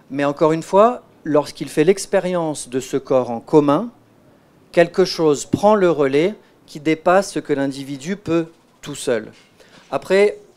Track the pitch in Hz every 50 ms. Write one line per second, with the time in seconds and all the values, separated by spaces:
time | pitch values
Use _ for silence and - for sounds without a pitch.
0 | _ - 131 139 143 143 143 - 170 156 160 165 160 - - 190 214 240 247 -
1 | - _ _ _ - 156 143 147 143 - - - 156 135 - 160 151 160 202 196
2 | - - - 190 170 180 185 175 165 156 147 - - 123 123 131 127 - - 135
3 | - - 143 127 123 117 117 117 - - - 156 147 143 143 165 226 240 - _
4 | _ _ _ _ _ _ _ _ _ _ _ _ _ _ - 175 170 165 - -
5 | 185 175 - - 165 151 147 123 - - - - - 208 214 214 185 175 160 135
6 | 139 135 135 147 165 196 214 - _ _ _ _ _ - - 160 139 156 156 156
7 | - 175 175 196 190 - - 156 - - 147 135 139 139 135 139 139 131 143 135
8 | 127 165 202 190 - 156 165 170 160 165 - _ _ _ _ _ - 151 143 -
9 | - - 123 110 110 110 - - _ _ _ _ _ _ - - - - - 143
10 | - - 185 196 202 208 - - - _ _